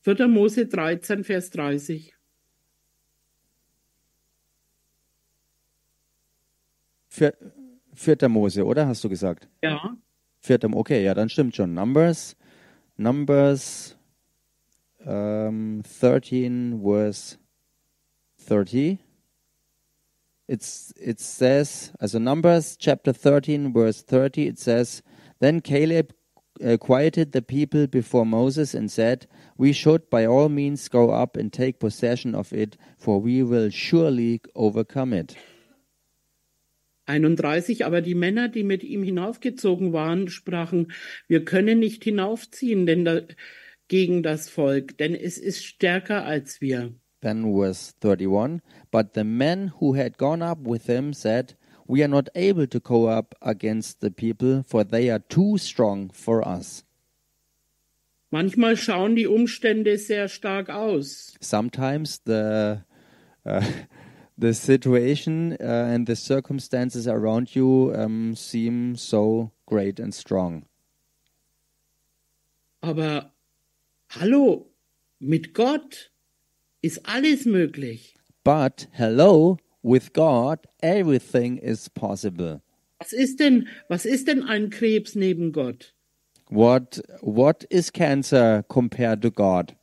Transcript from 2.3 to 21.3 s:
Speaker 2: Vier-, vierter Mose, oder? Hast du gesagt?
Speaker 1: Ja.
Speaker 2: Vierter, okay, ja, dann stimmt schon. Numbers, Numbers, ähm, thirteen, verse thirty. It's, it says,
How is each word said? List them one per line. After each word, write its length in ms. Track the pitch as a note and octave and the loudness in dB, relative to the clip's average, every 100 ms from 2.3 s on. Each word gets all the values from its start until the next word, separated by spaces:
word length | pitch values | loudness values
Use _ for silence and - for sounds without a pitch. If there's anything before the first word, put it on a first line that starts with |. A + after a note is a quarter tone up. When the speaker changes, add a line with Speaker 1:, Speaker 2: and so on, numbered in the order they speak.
| _ _ _ _ _ _ _ _ _ _ _ _ _ _ _ _ _ _ _ _ _ _ _ _ _ _ _ _ _ _ _ _ _ _ _ _ _ _ _ _ _ _ _ _ _ _ _ _ | _ _ _ _ _ _ _ _ _ _ _ _ _ _ _ _ _ _ _ _ _ _ _ _ _ _ _ _ _ _ _ _ _ _ _ _ _ _ _ _ _ _ _ _ _ _ _ _
Speaker 2:
Vier-, 260 | - D3 - - - C4 B3 _ | 0 0 0 -20 -20 -20 _ _
vierter 380 | - - D3 C3 | -6 0 2 4
Mose, 360 | A2 G#2 G2 G2 | 2 2 0 0
oder? 220 | C3 C#3+ | 0 0
Hast 160 | A2+ | -2
du 60 | A2 | -6
gesagt? 400 | F#2 F#2+ E2+ _ _ | -4 -4 -4 _ _
Speaker 1:
Ja. 340 | D#3+ D3+ F#3 B3 _ _ _ _ | -6 -4 -8 -14 _ _ _ _
Speaker 2:
Vierter, 280 | - B2 A2 A2 | 0 2 2 -2
okay, 280 | G#2+ C3+ | 0 0
ja, 120 | G2 F#2+ | 0 0
dann 140 | A2 | -2
stimmt 260 | - C3 - | 0 -2 -2
schon. 180 | F#2 | -4
Numbers, 640 | E2+ G#2+ C#3+ E3+ D#3+ - - _ _ _ _ _ - | -2 0 2 2 0 -10 -20 _ _ _ _ _ -4
Numbers, 1000 | A2 C#3 C#3+ C#3+ C#3+ C#3 - - - - _ _ _ _ _ _ _ _ _ _ | -2 -2 2 4 4 2 -6 -14 -18 -20 _ _ _ _ _ _ _ _ _ _
ähm, 840 | F3 G2+ G#2 G#2+ A2 A2 A2 G#2+ G2+ - | -8 -6 -4 -4 -4 -4 -6 -8 -12 0
thirteen, 840 | B2 C3+ - B2+ B2 B2 A#2+ A2+ | 2 2 0 -4 -2 -4 -4 -4
verse 560 | G2+ G#2 G#2+ G2+ - - _ _ _ _ _ _ _ _ _ _ - | 0 0 0 -6 -16 -20 _ _ _ _ _ _ _ _ _ _ -2
thirty. 520 | G#2 F#2+ B2 D3+ F#3+ _ _ _ _ _ _ _ _ _ _ _ _ _ _ - | -2 0 -2 -2 -4 _ _ _ _ _ _ _ _ _ _ _ _ _ _ -10
It's, 480 | A2+ - - - - | -8 -8 -16 -20 -14
it 200 | B2+ A2 | -10 -8
says, 760 | - | -10